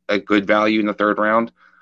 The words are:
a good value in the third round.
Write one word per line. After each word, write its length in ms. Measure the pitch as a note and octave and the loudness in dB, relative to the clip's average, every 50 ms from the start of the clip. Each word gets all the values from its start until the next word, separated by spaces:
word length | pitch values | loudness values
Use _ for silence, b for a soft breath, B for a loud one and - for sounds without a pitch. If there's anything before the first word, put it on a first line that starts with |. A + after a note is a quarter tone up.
| _ - | _ -4
a 80 | G#2 | -4
good 300 | G2+ F#2+ - G#2 G#2 G2+ | -4 -2 0 0 0 2
value 320 | F#2 G#2 G#2+ G#2+ A2 A2 A2 | 2 0 2 2 2 0 0
in 80 | G#2 | -2
the 80 | G#2 G2+ | -2 -2
third 240 | - G#2 G#2+ G2+ G2+ | -2 -2 -2 0 0
round. 320 | G#2+ G#2+ A2 A2+ A#2 A2+ b b b b b b | 0 0 0 0 -2 -4 b b b b b b